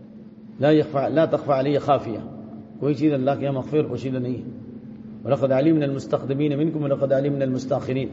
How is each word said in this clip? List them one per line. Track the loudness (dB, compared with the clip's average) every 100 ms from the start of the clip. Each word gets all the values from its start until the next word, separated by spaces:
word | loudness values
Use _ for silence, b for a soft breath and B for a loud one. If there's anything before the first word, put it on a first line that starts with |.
| -20 -20 -20 -20 -14 0
لا | 4
یخفی، | 6 4 0 2
لا | 2
تخفی | 2 2 0 0
علیہ | 2 2
خافیہ، | 4 2 0 -8 -8 -12 -14 -16 -16 -4
کوئی | -2
چیز | 2 2
اللہ | 2 0 0
کے |
یہاں | -2
مخفی | -4 -2 0
اور |
پوشیدہ | 0 -2 -4 -4
نہیں | -4
ہے۔ | -6 -8 -12 -14 -16 -16 -16 -16 -6
وَلَقَدْ | 0 2 4
عَلِمْنَا | 4 4 4 2
الْمُسْتَقْدِمِينَ | -2 -2 -2 -2 0 0 0
مِنْكُمْ | 0 0
وَلَقَدْ | 0 0 2
عَلِمْنَا | 2 2 0 0
الْمُسْتَأْخِرِينَ | -2 0 -2 -2 -2 -4